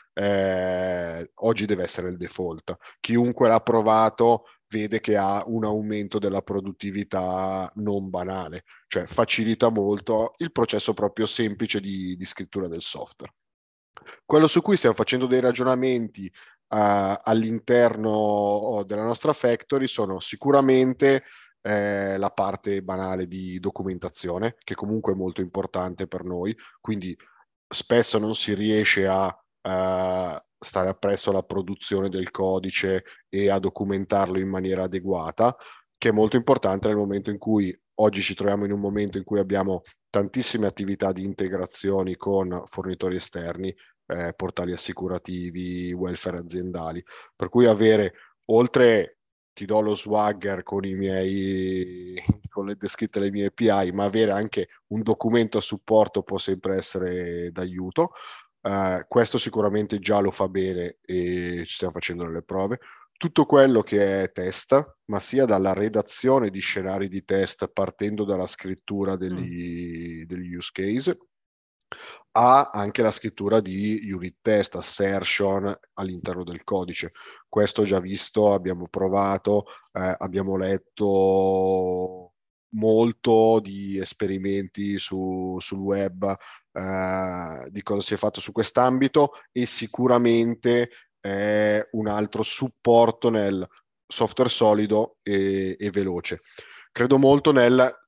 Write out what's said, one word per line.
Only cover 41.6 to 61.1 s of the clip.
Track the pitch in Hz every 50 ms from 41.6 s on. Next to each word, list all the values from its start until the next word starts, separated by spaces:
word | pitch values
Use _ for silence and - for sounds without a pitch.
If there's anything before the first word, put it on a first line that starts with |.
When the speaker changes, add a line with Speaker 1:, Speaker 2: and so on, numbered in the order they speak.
| 92 - - - - 98 98 95 92 92 90
Speaker 1:
con | - - 101 98 98 95 90 90 90 -
fornitori | - - - 90 92 92 - 95 92 90
esterni, | 90 - - - 90 85 85 85 87 95 95 90 _ _ _ _ _ _ -
eh, | 85 87 87 85 82
portali | - 95 90 - - 90 90
assicurativi, | 90 85 - - 90 - 92 90 92 90 - - 90 90 87 87 85 90 90 90 90 90 90 90
welfare | 90 90 92 90 90 - - 92 87 87
aziendali, | 85 85 85 92 90 92 87 85 82 80 80 87 - - - - - _ _
per | - - 92
cui | - 120 123
avere, | 117 110 101 113 110 110 107 104 92 - - - _ _ _ _
oltre, | - 110 113 123 123 - 135 123 117 113 104 87 - - _ _ _ _ _ _ _
ti | _ - 104
do | 98 107 107
lo | 107 104 104
Swagger | 101 - 107 107 107 104 104 104 95 92 101 98 92 90
con | - 101 98 95
i | 98 95
miei, | 95 98 95 95 95 95 95 98 98 95 98 95 92 92 92 92 92 90 90 90 90 90 90 92 92 - - 101 - - -
con | - 104 98
le | 101 104
descritte | 98 104 101 - - 110 104 - 104
le | 101 98
mie | 98 101 101
A | 98
P | - -
I, | 117 110 101 98 95 92
ma | 90 101 101
avere | 101 95 110 113 104
anche | 98 101 110 104 - 104 90 - _ _ _ _
un | 104 110
documento | 110 110 107 - - 113 117 120 113 107 - 107
a |
supporto | - - 107 98 - - 110 110 107 - - 101
può | - - 98 95
sempre | - - 95 92 - 98 95
essere | 95 90 - - 95 92 90 90 90 90 85 87 87 87 87
d'aiuto. | 85 90 92 92 90 92 92 92 - 156 170 175 - - - - - - - _ _ _
Eh, | - 113 98 98 95 95 92 82 -
questo | - - 123 113 - - 120
sicuramente | - 110 101 110 104 104 98 107 104 104 113 101
già | 90 104 104 101
lo | 98 98
fa | - - 98 95
bene | 92 98 92 95 92 90 87 87 - _ _
e | -